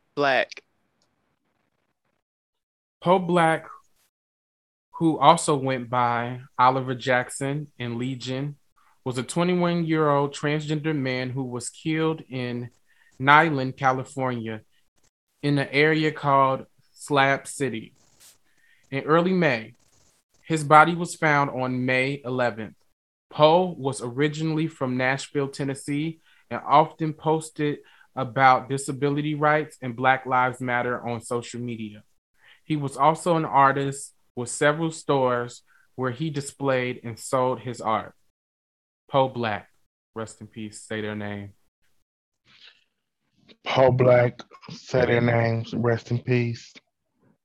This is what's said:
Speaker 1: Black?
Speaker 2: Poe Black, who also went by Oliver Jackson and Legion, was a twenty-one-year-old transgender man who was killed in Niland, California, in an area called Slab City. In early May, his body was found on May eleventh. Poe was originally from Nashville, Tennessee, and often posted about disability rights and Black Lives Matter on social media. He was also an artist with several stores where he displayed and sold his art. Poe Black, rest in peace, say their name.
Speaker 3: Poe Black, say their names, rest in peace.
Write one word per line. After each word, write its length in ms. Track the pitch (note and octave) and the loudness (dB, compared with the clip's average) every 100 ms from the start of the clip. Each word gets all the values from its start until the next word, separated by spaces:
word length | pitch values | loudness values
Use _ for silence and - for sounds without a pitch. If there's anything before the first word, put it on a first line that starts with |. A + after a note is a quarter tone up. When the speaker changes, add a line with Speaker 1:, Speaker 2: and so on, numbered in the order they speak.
| _ | _
Speaker 1:
Black? 480 | - C#3+ B2+ - - - _ _ _ _ _ _ _ _ _ _ _ _ _ _ _ _ _ _ _ _ _ _ _ | -2 2 2 0 -6 -20 _ _ _ _ _ _ _ _ _ _ _ _ _ _ _ _ _ _ _ _ _ _ _
Speaker 2:
Poe 180 | E3+ F#3+ | 2 2
Black, 480 | E3+ F3 D#3+ D#3 - - _ _ _ _ _ _ _ _ _ _ _ | 2 2 2 0 -6 -20 _ _ _ _ _ _ _ _ _ _ _
who 260 | - E3 C#3 | -2 0 6
also 400 | C#3+ E3 - C#3+ | 6 6 4 0
went 320 | C3+ C3 A#2 | 0 -4 -2
by 520 | B2 A#2+ A#2 A#2+ B2+ C3 - | 0 0 0 -4 -8 -6 2
Oliver 360 | B2+ C3+ B2+ | 4 4 -2
Jackson 720 | B2 B2 B2 B2 - C#3 D3 D3 - | -4 0 0 0 -6 -6 -6 -8 -10
and 180 | A#2+ A#2 | -8 -6
Legion, 600 | B2+ B2+ A#2 C3 D3 C#3+ _ _ _ _ | -6 -6 -8 -6 -8 -10 _ _ _ _
was 120 | C3 B2+ | -6 -6
a 60 | |
twenty-one-year-old 1120 | B2 E3+ F3 F3+ F3 F3 D#3+ D#3+ D3+ C#3+ C#3+ | -4 -2 0 2 0 0 0 2 4 2 0
transgender 600 | - D3 D3+ D3+ D#3 D#3 | -2 -4 -2 -2 -4 -2
man 360 | D3+ C3 B2+ B2+ | -2 -2 -4 -4
who 140 | C3 | -6
was 260 | B2 A#2+ - | -8 -8 -10
killed 520 | - D#3+ D#3 D#3+ D#3+ - | -8 -4 -2 -2 -4 -8
in 400 | B2+ B2 A#2+ A#2+ _ _ _ _ - | -8 -6 -6 -10 _ _ _ _ 0
Niland, 600 | C3+ D3 E3 C#3 C3 - | 6 6 6 0 -4 -2
California, 840 | C3+ C3 B2+ C3+ C3 A#2+ A2 G#2+ - _ _ _ _ _ _ _ | 0 0 -4 -4 -4 -4 -6 -10 -14 _ _ _ _ _ _ _
in 140 | C#3+ C#3+ | 0 0
an 120 | C#3 | 0
area 400 | C3+ D3+ D#3 D#3 | 2 2 2 0
called 540 | D3+ C#3+ C#3 C3+ C3 - _ _ | -2 2 4 4 0 -6 _ _
Slab 540 | - - C#3+ C3+ C3+ - | -14 -2 2 4 2 -4
City. 480 | - C3+ G#2+ - _ _ _ - _ _ _ _ _ - | -6 -6 -6 -12 _ _ _ -20 _ _ _ _ _ -10
In 140 | C3+ | -6
early 280 | C#3 E3 F3 | 2 2 4
May, 440 | F#3 D#3 A#2 A2+ - _ _ _ _ _ _ - | 2 2 0 -4 -18 _ _ _ _ _ _ -4
his 160 | D#3+ | -2
body 320 | C#3+ D3+ D#3+ | 8 8 8
was 200 | E3+ F3 | 4 -6
found 340 | - D#3 C#3+ C#3+ | -2 2 2 0
on 380 | B2+ B2+ B2+ B2+ | -2 -4 -2 0
May 340 | B2+ C3+ C#3+ | 0 0 -4
eleventh. 520 | A#2+ B2+ A#2+ G#2+ G2 - _ _ _ _ _ | -4 -2 -2 -2 -10 -16 _ _ _ _ _
Poe 440 | - D3+ E3+ F#3 E3 | 4 6 6 2 -4
was 240 | C3 B2+ | -6 -4
originally 640 | B2 B2 D3+ D3+ D#3+ D#3 D#3+ | -4 -2 -2 0 -2 0 -2
from 320 | - B2+ B2+ | -4 -4 0
Nashville, 500 | B2+ C3+ - C#3+ C#3 | 0 -2 -4 -4 -4
Tennessee, 720 | - C#3 C3 - C#3+ D#3+ D#3+ _ _ - | -4 -6 -6 -6 -4 -4 -8 _ _ -12
and 100 | A#2 - | -8 0
often 480 | D3 D#3+ - D#3 | 0 0 -4 -8
posted 640 | D3+ D#3+ D#3+ D#3 - D3 C#3 - - _ B2+ | -4 -2 -2 -4 -6 -6 -6 -12 -20 _ -8
about 500 | B2+ A2+ C3 B2+ B2 | -6 4 4 4 0
disability 680 | C3+ C#3+ C3 C#3+ C#3+ D3 D3 | -6 -6 -4 -2 -2 -4 0
rights 420 | D3+ D3+ D3+ - | 0 0 -2 -10
and 140 | B2+ | -10
Black 320 | A#2 C3 C3 B2+ | 0 2 2 0
Lives 340 | B2+ B2+ B2 | 0 0 -2
Matter 400 | B2+ B2 A#2+ A#2+ A#2 | -4 -2 -2 -4 -6
on 140 | A#2 | -8
social 400 | - A#2+ A#2 A#2+ | -6 -8 -8 -10
media. 420 | A#2+ A2+ G#2+ G#2 - _ _ _ _ _ | -8 -8 -10 -14 -20 _ _ _ _ _
He 100 | - | -6
was 220 | D3+ C#3 B2+ | -4 -4 2
also 400 | D3 D#3+ F3+ E3 | 2 2 0 0
an 80 | |
artist 680 | C#3+ B2+ C3+ C#3 C#3 C#3 - _ _ | 2 4 4 4 -2 -6 -14 _ _
with 160 | - A#2 | -10 -8
several 400 | - D3 D#3 E3 | 0 2 2 -2
stores 720 | D#3+ - C#3 B2+ B2 A#2+ - _ _ _ | -4 -2 0 2 0 -4 -12 _ _ _
where 160 | - B2+ | -6 -6
he 180 | A#2 D#3+ | -4 -6
displayed 720 | C#3 C#3 - C#3 C3 B2 B2 | -6 -8 -4 -2 0 -2 -6
and 120 | A#2 A2 | -12 -12
sold 440 | - C3 B2+ A#2 | -4 0 0 -2
his 200 | C3 A2+ | -8 -6
art. 340 | A2 G#2+ F#2 - _ _ _ _ _ _ _ _ - | -2 -2 -4 -16 _ _ _ _ _ _ _ _ -2
Poe 200 | C#3 C3 | 0 2
Black, 400 | A#2+ A2+ G2 - _ _ _ _ A2+ | -2 -4 -6 -10 _ _ _ _ -12
rest 240 | A2 - | -12 -14
in 80 | G#2+ | -18
peace, 340 | A2+ G#2+ - | -14 -14 -14
say 180 | - A2 | -10 -8
their 140 | G#2+ | -6
name. 380 | G#2+ G#2 G2+ G2+ - _ _ _ _ _ _ _ _ _ _ - _ _ _ _ _ _ _ _ _ | -8 -8 -10 -12 -18 _ _ _ _ _ _ _ _ _ _ -20 _ _ _ _ _ _ _ _ _
Speaker 3:
Poe 280 | - - C3 | -2 4 4
Black, 500 | B2+ B2 B2 B2 - - - - | 6 6 6 4 -2 -18 -20 -20
say 380 | - - B2+ A#2+ | -18 -4 0 2
their 140 | A#2+ | 2
names, 520 | A#2+ A#2 A#2 A2+ A#2 | 2 2 2 -2 -4
rest 380 | A#2+ A#2+ A2+ - | -2 0 -2 -2
in 80 | A#2+ | -4
peace. 560 | - B2 A#2+ A#2 - - _ _ _ _ _ _ | 0 0 0 -6 -14 -20 _ _ _ _ _ _